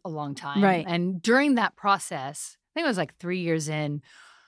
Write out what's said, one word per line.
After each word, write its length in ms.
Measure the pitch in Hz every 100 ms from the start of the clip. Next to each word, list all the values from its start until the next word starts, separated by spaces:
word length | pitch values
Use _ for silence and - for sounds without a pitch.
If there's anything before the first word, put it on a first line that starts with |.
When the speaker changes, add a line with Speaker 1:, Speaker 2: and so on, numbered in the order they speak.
Speaker 1:
a 40 | 185
long 260 | 156 143
time. 280 | 139 143 175
Speaker 2:
Right. 220 | 196 175 175
Speaker 1:
And 340 | 170 180 185
during 320 | 214 254 294 240
that 200 | 185 -
process, 800 | 202 196 - 156 135 151 - -
I 120 | _
think 100 | 311
it 40 | 320
was, 100 | 185
like, 180 | 151 -
three 220 | 175 185
years 280 | 170 160 151
in, 340 | 156 147 147 - - - _